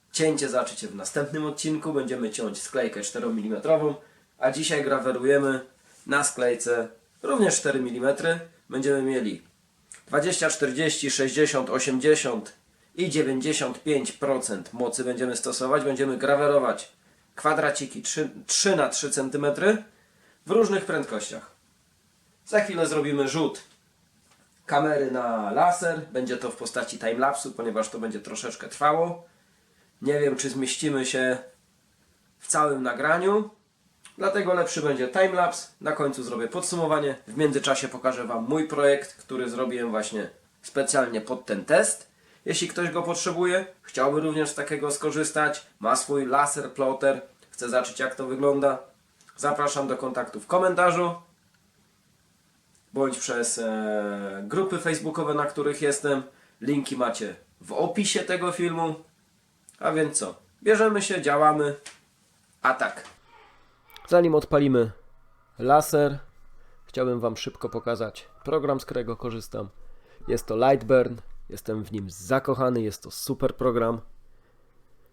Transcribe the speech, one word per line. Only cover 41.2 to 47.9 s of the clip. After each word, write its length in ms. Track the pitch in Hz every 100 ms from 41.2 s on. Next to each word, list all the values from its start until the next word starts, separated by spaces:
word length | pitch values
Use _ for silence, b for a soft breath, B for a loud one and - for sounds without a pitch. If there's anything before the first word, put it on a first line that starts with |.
pod 240 | 107 127 -
ten 200 | 98 90
test. 420 | 170 214 - - b b b b
Jeśli 200 | 165 170
ktoś 240 | - 170
go 120 | 165
potrzebuje, 640 | 170 165 185 165 180 185 190 -
chciałby 400 | - - 139 151
również 280 | 156 151 147
z 60 | -
takiego 360 | 143 147 147
skorzystać, 760 | 143 151 147 151 156 151 - - -
ma 160 | 110 131
swój 300 | - 143 131
laser 480 | 139 143 147 135
plotter, 480 | - 131 131 139 135 - _ _
chce 200 | - 123
zobaczyć, 300 | 127 123